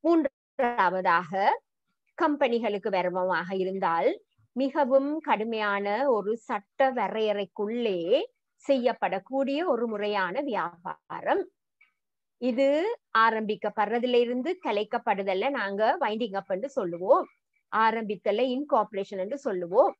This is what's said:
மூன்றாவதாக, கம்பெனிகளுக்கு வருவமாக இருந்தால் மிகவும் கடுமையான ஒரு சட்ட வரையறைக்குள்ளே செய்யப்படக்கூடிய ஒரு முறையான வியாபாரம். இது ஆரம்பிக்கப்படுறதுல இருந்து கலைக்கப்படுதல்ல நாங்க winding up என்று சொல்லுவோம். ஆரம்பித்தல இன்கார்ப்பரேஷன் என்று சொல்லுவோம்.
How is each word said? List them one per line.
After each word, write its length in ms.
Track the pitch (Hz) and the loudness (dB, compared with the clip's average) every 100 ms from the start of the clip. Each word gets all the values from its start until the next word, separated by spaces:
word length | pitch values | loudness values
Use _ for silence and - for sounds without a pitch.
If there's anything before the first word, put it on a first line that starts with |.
மூன்றாவதாக, 1600 | 311 339 294 _ _ - 240 240 185 185 185 170 170 190 214 480 _ _ _ _ _ - | 4 2 2 _ _ -2 -2 2 2 2 2 2 2 2 2 2 _ _ _ _ _ -2
கம்பெனிகளுக்கு 680 | 320 294 269 233 226 202 214 | 0 2 2 2 0 -2 -2
வருவமாக 680 | 190 180 180 185 170 175 190 | 0 0 0 0 0 -2 -4
இருந்தால் 640 | 185 190 190 170 214 403 _ _ _ | -4 -2 0 2 0 -2 _ _ _
மிகவும் 680 | 240 269 311 269 269 277 311 | -4 -2 0 4 4 2 -4
கடுமையான 920 | 285 214 220 226 208 202 202 208 277 | -2 -2 -2 -2 -2 0 0 0 2
ஒரு 260 | 220 190 233 | 0 0 -6
சட்ட 560 | - 214 _ _ 262 | -6 -8 _ _ 0
வரையறைக்குள்ளே 1300 | 247 196 220 214 202 196 - 208 240 233 185 170 262 453 _ _ _ - | 2 -4 -2 -2 -2 -4 -6 -4 -2 -2 -2 0 0 0 _ _ _ 0
செய்யப்படக்கூடிய 1000 | 277 240 214 190 190 185 269 269 277 359 | 2 2 0 -2 -4 -4 -2 -2 -2 0
ஒரு 200 | 240 233 | 0 -2
முறையான 540 | 214 208 208 185 208 | -2 -2 -2 -2 -4
வியாபாரம். 1080 | 294 202 165 175 165 151 _ - - 339 - _ _ _ _ _ _ _ _ _ | -4 -2 -4 -6 -14 -14 _ -8 0 0 -2 _ _ _ _ _ _ _ _ _
இது 600 | 247 233 269 294 392 480 _ 220 | -2 2 4 4 0 -4 _ 2
ஆரம்பிக்கப்படுறதுல 960 | 226 220 214 214 214 214 208 240 247 | 4 2 -4 -4 -4 -2 0 0 2
இருந்து 440 | 240 233 247 269 370 | 2 2 -2 -4 -4
கலைக்கப்படுதல்ல 880 | 294 208 208 233 226 196 196 190 233 | -2 -2 -2 -4 -2 -2 0 0 -2
நாங்க 460 | 269 202 196 220 349 | -2 -4 0 0 2
winding 320 | 226 220 233 | -2 -2 -4
up 140 | 190 190 | -6 -6
என்று 220 | 190 262 | -6 -4
சொல்லுவோம். 600 | - 185 170 185 302 - _ _ _ _ 214 | -4 -4 -4 2 2 2 _ _ _ _ 0
ஆரம்பித்தல 640 | 220 226 214 202 214 202 | 2 0 -4 -4 -2 0
இன்கார்ப்பரேஷன் 760 | 262 254 294 262 208 196 190 196 | 0 -2 0 0 0 -4 -8 -6
என்று 200 | 190 269 | -6 -6
சொல்லுவோம். 580 | 262 190 170 202 294 | -4 -4 0 2 2